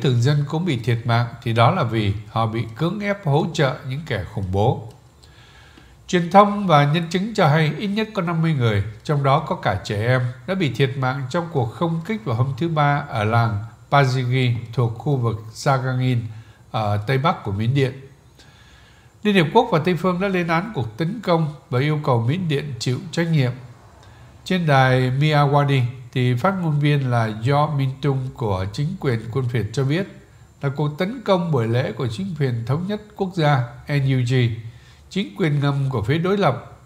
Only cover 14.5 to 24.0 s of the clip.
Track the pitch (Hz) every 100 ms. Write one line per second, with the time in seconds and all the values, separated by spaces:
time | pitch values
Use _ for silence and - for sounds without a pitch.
14.5 | 117 - - 117 110 151 139 117 104 -
15.5 | - - 131 127 127 127 123 107 - -
16.5 | - - 117 107 104 107 131 156 - 107
17.5 | 98 113 143 127 - - - - - -
18.5 | - - - - - - _ 208 196 151
19.5 | 226 247 165 170 170 185 180 196 185 170
20.5 | 165 214 180 117 - 165 233 185 165 156
21.5 | - - 123 143 156 147 120 113 170 175
22.5 | 143 147 120 131 123 165 - 170 156 123
23.5 | 120 - - - -